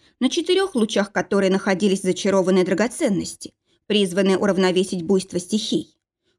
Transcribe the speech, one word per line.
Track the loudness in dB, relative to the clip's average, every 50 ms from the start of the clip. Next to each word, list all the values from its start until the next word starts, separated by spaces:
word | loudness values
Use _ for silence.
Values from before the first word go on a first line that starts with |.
| _ _ _ _
на | -4 -2
четырёх | -2 -2 -2 0 0 0 0 0 0
лучах | -2 -2 0 0 -2 -2 -2 -2
которой | -4 -4 0 0 2 2 2
находились | 0 0 0 -2 0 0 2 0 0 0 0
зачарованные | -2 -2 -2 -2 0 2 2 2 2 2 2 2
драгоценности, | 2 0 0 0 -2 -2 -2 -2 0 0 -2 -4 -6 -12 -14 -18 -20 -20 _ _ _ _ _ _
призванные | -2 0 0 0 0 0 0 2 2 2 2
уравновесить | 2 0 2 2 2 2 2 0 0 0 -4 -6 -2
буйство | 0 0 0 0 -2 -6 -8
стихий. | -4 -2 -4 -4 -2 -2 -2 -4 -4 -6 _ _ _ _ _ _ _ _ _